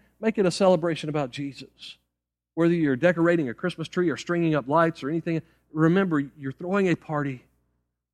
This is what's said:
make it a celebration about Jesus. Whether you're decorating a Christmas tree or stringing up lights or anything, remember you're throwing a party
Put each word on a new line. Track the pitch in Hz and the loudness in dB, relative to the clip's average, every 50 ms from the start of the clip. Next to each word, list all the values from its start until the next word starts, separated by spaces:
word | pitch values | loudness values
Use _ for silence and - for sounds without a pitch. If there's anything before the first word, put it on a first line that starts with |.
| _ _ _ _ | _ _ _ _
make | 214 226 226 | -4 -2 0
it | - 190 | 2 0
a | 175 | 0
celebration | - - 196 185 185 165 160 175 160 - - 151 | 2 4 4 4 4 4 2 -2 -4 -4 -6 -6
about | 147 156 143 123 | -4 -4 -6 -6
Jesus. | - 143 143 143 127 - 135 - _ _ - - - _ _ _ _ _ _ _ _ _ _ _ _ | -8 -10 -10 -10 -10 -14 -18 -20 _ _ -20 -20 -20 _ _ _ _ _ _ _ _ _ _ _ _
Whether | 165 170 170 175 | 2 2 4 4
you're | 170 160 143 131 | 2 2 0 2
decorating | 127 160 175 175 170 165 170 175 165 147 120 | 2 2 2 4 4 2 2 2 2 0 -2
a | 110 | -4
Christmas | - - 180 - - 160 | -6 -6 -6 -6 -6 -10
tree | - - 185 180 165 | -6 -4 -2 -2 -2
or | 127 | -2
stringing | - - - 175 170 170 160 156 | -4 -4 -4 -2 0 0 2 0
up | 143 117 | 0 0
lights | 131 147 165 165 165 160 - - | 0 2 2 2 2 0 -4 -6
or | 135 | -6
anything, | 160 170 - 175 165 160 - _ _ _ _ _ | -6 -6 -4 -4 -6 -6 -6 _ _ _ _ _
remember | - 156 156 165 175 196 196 185 156 143 139 139 - | -2 0 2 4 4 2 2 0 0 -2 -2 -6 -10
you're | 151 139 135 | -12 -12 -12
throwing | 131 - 180 175 190 202 190 180 | -12 -10 -6 -4 0 0 2 2
a | 160 | 0
party | - - - 156 147 143 143 131 123 - _ _ _ _ _ _ _ _ _ _ _ _ _ | -2 -2 -4 -4 -4 -4 -4 -8 -10 -14 _ _ _ _ _ _ _ _ _ _ _ _ _